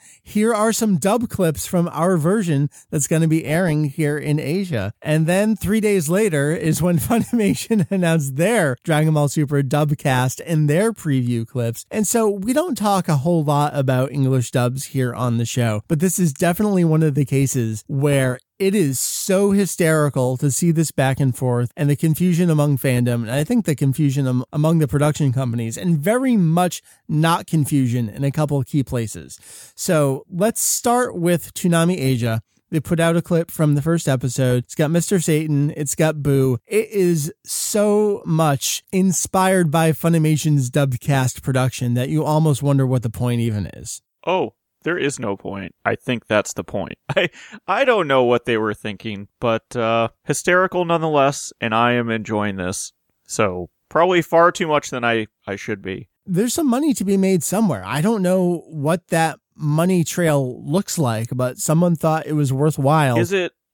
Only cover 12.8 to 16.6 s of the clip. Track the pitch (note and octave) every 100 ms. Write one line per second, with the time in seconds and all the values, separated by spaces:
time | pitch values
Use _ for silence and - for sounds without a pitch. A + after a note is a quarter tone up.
12.8 | G#3 G3 F3 D3+ D3 F3 D3 C#3+ D3 D3
13.8 | C3+ B2+ C3+ C#3+ C3 C3 A#2+ C3+ B2 C3
14.8 | - C3+ B2+ A2 B2 A#2 A#2 - A#2 G#2+
15.8 | - D#3+ F#3 F3 F3 C3+ E3+ F3